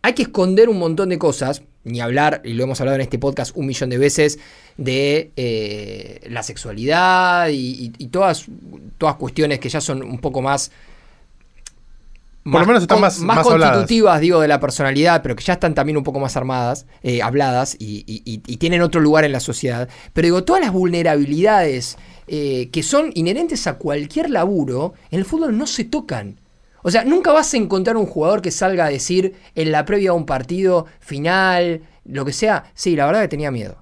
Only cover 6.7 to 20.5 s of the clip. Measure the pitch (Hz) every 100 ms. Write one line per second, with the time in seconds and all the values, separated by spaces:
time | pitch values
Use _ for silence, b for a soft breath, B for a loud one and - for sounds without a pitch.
6.7 | 104 123 165 185 185 185 175 170 147 127
7.7 | 127 120 113 127 175 190 160 - - -
8.7 | - - - 160 147 131 - 151 135 135
9.7 | 151 - 135 127 123 147 151 135 139 -
10.7 | b b b b b b - - - -
11.7 | - - - - - - - - 160 175
12.7 | 240 175 214 196 170 170 220 160 160 151
13.7 | 120 113 226 208 160 165 175 151 147 143
14.7 | - 139 135 160 165 143 117 - 180 175
15.7 | 151 143 151 143 139 135 139 131 127 123
16.7 | 139 - b 127 120 110 135 135 123 135
17.7 | - 107 104 - 110 - 110 - 123 165
18.7 | 175 170 165 151 156 151 131 120 123 131
19.7 | 117 123 B B - 170 175 185